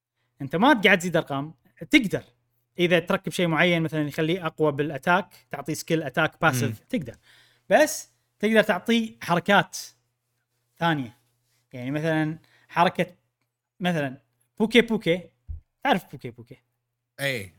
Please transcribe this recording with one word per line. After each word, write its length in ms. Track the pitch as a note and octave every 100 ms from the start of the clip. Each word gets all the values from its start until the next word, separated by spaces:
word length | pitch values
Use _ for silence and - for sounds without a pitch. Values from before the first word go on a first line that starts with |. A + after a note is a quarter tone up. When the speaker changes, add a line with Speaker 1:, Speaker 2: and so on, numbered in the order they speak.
| _ _ _ _
Speaker 1:
أنت 140 | C3+ E3
ما 160 | A#3+
قاعد 260 | C#4+ F#3+ G3
تزيد 180 | F3+ E3
أرقام، 380 | D3+ C#3 D3 - _ _ E3
تقدر. 320 | D4+ G#3+ D3 - _ _ _ _ -
إذا 200 | F3+ F3
تركب 340 | E3+ F#3+ -
شيء 140 | - F3
معين 360 | D#3 F3+ E3+
مثلًا 260 | D#3+ D#3+ D3
يخليه 380 | C#3 D#3 F3+ D#3+
أقوى 260 | - D#3
بالأتاك، 760 | C#3 D3+ C#3+ - F3+ F#3+ - _
تعطيه 240 | C#3 C#3
سكيل 280 | D3+ - E3
أتاك 380 | D3 D3 D#3 -
باسيف، 400 | E3 B2+ A#2 G#2+
Speaker 2:
مم. 60 | _
Speaker 1:
تقدر. 260 | B3+ C#3+ - _ _ _ _ _
بس 400 | A3 D4 - - _ _ _
تقدر 240 | G#3 A3
تعطيه 540 | G#3 F#3 - A#3 A3 -
حركات 540 | - F3 - G3+ D#3+ - - _ _ _ _ _ _ _ _ _
ثانية. 400 | E3+ D3+ A#2+ - _ _ _ _ _
يعني 180 | B2+ B2
مثلًا 480 | D3 D#3+ D#3 D#3 D#3+ _ _ _
حركة، 380 | - F3 - F3 - _ _ _ _ _ _
مثلًا 400 | F3+ E3+ C#3+ B2+ _ _ _ -
بوكي 220 | A3 A#3+
بوكي. 420 | A3+ A3 - F3 - _ - - - _
تعرف 260 | C4+ A3 -
بوكي 180 | C#3 B2+
بوكي؟ 260 | A2+ A#2 - _ _ _ _ _ -
Speaker 2:
إيه. 340 | C#3 B2+ F#2+